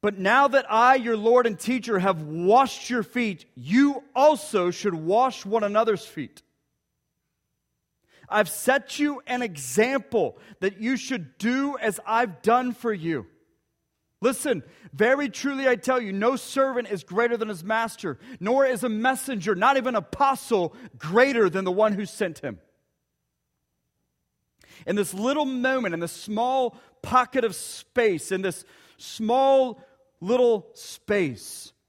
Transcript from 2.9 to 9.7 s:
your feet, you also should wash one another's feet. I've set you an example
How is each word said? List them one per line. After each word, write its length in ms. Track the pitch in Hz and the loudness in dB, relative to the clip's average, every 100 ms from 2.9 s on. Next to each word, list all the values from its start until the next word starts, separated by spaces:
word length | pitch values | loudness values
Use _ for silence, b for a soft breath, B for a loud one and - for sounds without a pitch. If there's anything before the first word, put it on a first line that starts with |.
your 120 | 240 | -4
feet, 440 | 208 247 226 175 - - | -4 -2 -2 -4 -12 -18
you 480 | 123 220 285 269 - | 0 4 4 2 -6
also 560 | - - - - 208 180 | 4 4 4 -2 0 0
should 240 | 175 202 | -2 -4
wash 500 | 165 160 202 262 - | -4 0 2 2 -2
one 200 | 196 226 | -4 -2
another's 400 | 208 214 226 190 - | 0 2 2 0 -6
feet. 360 | - 135 - _ _ _ _ _ _ _ _ _ _ _ _ _ _ _ _ _ b b | -12 -14 -14 _ _ _ _ _ _ _ _ _ _ _ _ _ _ _ _ _ b b
I've 200 | 208 202 | 0 0
set 520 | - - 269 - - | -2 0 0 -2 -4
you 200 | 294 269 - | -2 -4 -6
an 160 | 247 | -4
example 960 | 240 151 127 | -4 -8 -4